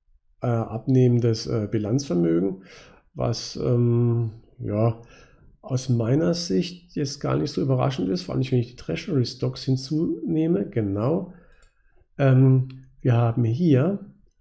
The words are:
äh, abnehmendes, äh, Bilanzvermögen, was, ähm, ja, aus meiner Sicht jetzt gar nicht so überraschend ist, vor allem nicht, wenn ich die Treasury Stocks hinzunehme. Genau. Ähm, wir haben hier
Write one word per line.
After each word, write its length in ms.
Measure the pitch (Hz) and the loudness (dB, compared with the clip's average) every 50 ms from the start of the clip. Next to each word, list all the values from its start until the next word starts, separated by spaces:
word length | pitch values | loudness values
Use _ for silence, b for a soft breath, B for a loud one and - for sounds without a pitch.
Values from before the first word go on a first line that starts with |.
| _ _ _ _ _ _ _ _ | _ _ _ _ _ _ _ _
äh, 60 | - | -4
abnehmendes, 1000 | 123 117 113 110 - 113 117 - 135 131 127 127 123 120 120 117 117 113 - - - | -2 -2 -2 -2 -4 -8 -6 -2 2 4 4 6 4 4 2 2 0 0 -2 -4 -4
äh, 200 | - 113 104 101 | -4 -4 -2 -2
Bilanzvermögen, 920 | - 113 104 101 117 143 139 - - 87 85 82 82 85 92 98 185 185 B B B B B B B B B _ | -2 -4 -2 -2 -2 -2 -2 -2 0 0 2 2 2 0 0 -2 -4 -8 B B B B B B B B B _
was, 440 | _ 143 127 120 113 - - - - | _ -4 -4 -2 -2 -4 -8 -10 -8
ähm, 720 | - - 131 123 120 120 120 117 120 120 120 117 117 117 110 - - - _ _ - | -4 -2 0 2 2 2 2 2 2 2 2 0 0 -2 -4 -8 -12 -20 _ _ -12
ja, 440 | 120 107 104 104 113 117 113 B B B B B B B B B B B B _ | -8 -4 -2 0 0 0 0 B B B B B B B B B B B B _
aus 300 | - - 131 127 - 131 | -8 -6 -4 -4 -2 0
meiner 420 | 123 117 113 113 131 151 170 175 | 0 0 0 0 0 2 2 0
Sicht 600 | 170 175 - - 190 185 175 - - - - - - | 0 -2 -2 -2 -2 -2 -2 -2 -8 -16 -20 -12 -8
jetzt 260 | 160 147 135 - - | -6 -6 -6 -6 -6
gar 160 | - 135 131 | -4 -2 -2
nicht 140 | 143 151 143 | -2 -2 -2
so 100 | - - | -2 -2
überraschend 480 | - 135 131 127 127 135 131 - - 185 | 0 2 2 2 2 0 0 -2 -2 -2
ist, 140 | 185 175 | -2 -2
vor 100 | - - | -4 -4
allem 60 | 131 131 | -2 -2
nicht, 140 | 131 127 | 0 2
wenn 80 | 131 123 | 2 0
ich 100 | 117 - | 0 -2
die 60 | - | -6
Treasury 500 | - - - 165 165 - - 165 135 120 | -12 -8 -6 -6 -6 -4 -2 0 0 0
Stocks 380 | - - - 131 127 127 - - | -2 -2 -4 -4 -4 -4 -4 -2
hinzunehme. 1000 | 131 131 131 131 - 156 151 175 277 339 - 330 233 165 156 160 165 175 202 202 - | -2 -2 -2 -2 -4 -2 -2 -2 -2 -4 -4 -4 -2 0 0 2 2 2 0 0 -2
Genau. 640 | - 120 107 98 95 101 110 131 165 190 185 B B B B B B B B B B B B B B B B _ _ | -2 -2 -2 0 0 0 0 0 0 -2 -2 B B B B B B B B B B B B B B B B _ _
Ähm, 720 | - 139 135 131 131 135 135 131 131 127 - - - - - _ - | 0 2 4 6 6 6 6 6 4 2 -2 -8 -16 -20 -20 _ -4
wir 120 | - 131 | 0 2
haben 320 | 120 117 120 117 117 127 117 | 2 4 2 2 2 0 0
hier 680 | 110 117 143 180 165 139 123 143 180 202 196 - - - _ _ _ _ _ | 0 0 2 2 4 4 4 4 2 -2 -4 -8 -14 -20 _ _ _ _ _